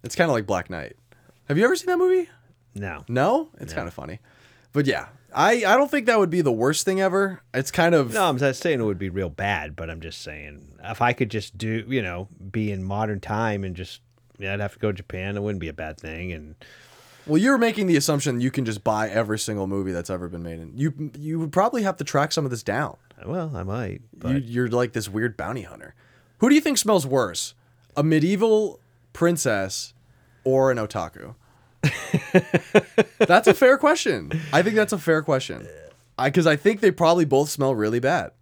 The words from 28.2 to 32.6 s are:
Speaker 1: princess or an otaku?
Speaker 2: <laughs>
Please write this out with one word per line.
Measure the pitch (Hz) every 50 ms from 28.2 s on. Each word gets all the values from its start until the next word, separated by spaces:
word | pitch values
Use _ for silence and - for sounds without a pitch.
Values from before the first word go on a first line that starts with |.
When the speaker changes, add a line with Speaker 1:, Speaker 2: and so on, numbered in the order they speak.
| 147 175 202 185 214 226 214 214 214 185 - - _ _ _ _ _ _ _
Speaker 1:
princess | - 170 170 175 - - 131 107 98 95 95 - - - - _ _ _ _ _ _ _ _ _ _ _
or | 131 131 135 135 135
an | 127
otaku? | 120 107 104 - 104 87 82 _ - - - 120 _ _ _ _ _ _ _ _ _ -
Speaker 2:
<laughs> | 147 - - - - - 147 - - - 185 175 - - -